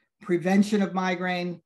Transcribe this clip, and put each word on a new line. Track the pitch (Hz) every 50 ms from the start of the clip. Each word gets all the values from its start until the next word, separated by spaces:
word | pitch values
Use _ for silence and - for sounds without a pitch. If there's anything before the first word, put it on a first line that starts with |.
| _ _ _ _
Prevention | - - 175 160 156 185 196 208 202 - 220 202 190
of | 170 180
migraine, | 185 185 185 180 175 185 180 180 180 175 180 175 - _